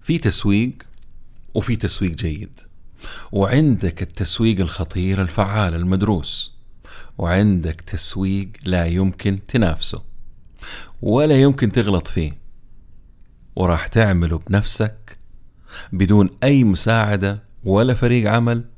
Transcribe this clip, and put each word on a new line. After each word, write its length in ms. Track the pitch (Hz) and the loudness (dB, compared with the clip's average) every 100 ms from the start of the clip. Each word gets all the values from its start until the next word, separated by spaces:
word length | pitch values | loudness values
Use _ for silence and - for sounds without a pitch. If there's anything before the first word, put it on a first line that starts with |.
| - | -2
في 100 | 165 | 0
تسويق 560 | 180 - 104 101 123 - - - - - - - - - | 2 0 2 2 0 -6 -18 -18 -18 -18 -18 -18 -6 -4
وفي 200 | - 110 | -2 -2
تسويق 360 | 95 - 95 | -2 -2 -2
جيد، 480 | 80 85 76 - - - - - - - - - | -4 -6 -6 -12 -16 -20 -20 -20 -16 -16 -14 -6
وعندك 720 | 98 95 131 156 110 90 - | 0 2 4 4 2 0 -4
التسويق 580 | 92 - 85 - 113 98 | -8 -4 -2 2 2 2
الخطير 640 | 87 - 82 90 92 95 | -2 -2 -6 -2 -2 0
الفعال 540 | 92 - 98 107 95 82 | -2 0 0 2 0 0
المدروس، 800 | 90 95 104 95 - - - - - - - - - - | 0 0 2 0 -2 -6 -8 -12 -20 -20 -20 -16 -16 -6
وعندك 640 | 85 90 104 92 80 80 | 0 2 2 2 -2 -8
تسويق 680 | - 85 - 92 95 98 95 - | -8 -4 -2 -2 -2 -2 -6 -10
لا 220 | - 90 85 | -2 0 2
يمكن 540 | 87 95 92 104 98 - | 2 0 0 -2 -2 -2
تنافسه 560 | 127 92 - - - - - - - - - - - - - | 2 2 2 -2 -4 -10 -12 -14 -16 -20 -20 -16 -14 -14 -6
ولا 400 | - 117 151 135 | 0 2 6 6
يمكن 300 | 139 135 113 | 6 4 2
تغلط 360 | 123 104 92 - | 2 2 0 0
فيه، 300 | - 76 - - - - - - - - - - - - - | -2 -2 -6 -16 -18 -20 -20 -20 -20 -20 -20 -20 -20 -16 -2
وراح 320 | 92 82 - | 0 0 0
تعمله 500 | 113 107 90 85 82 | 2 2 2 0 -2
بنفسك 800 | - 98 107 - 107 - - - - - - - - - - | 0 0 0 -2 -2 -4 -18 -18 -20 -20 -20 -20 -20 -18 -8
بدون 380 | 90 92 104 95 - | 0 6 6 6 2
أي 200 | 131 139 | 4 6
مساعدة 800 | 117 90 107 113 104 101 98 101 - - | 6 4 2 2 2 0 -2 -4 -12 -10
ولا 300 | - 98 127 | 2 2 4
فريق 380 | 120 120 123 107 | 2 2 2 2
عمل 320 | 117 117 117 117 | 2 2 -2 -6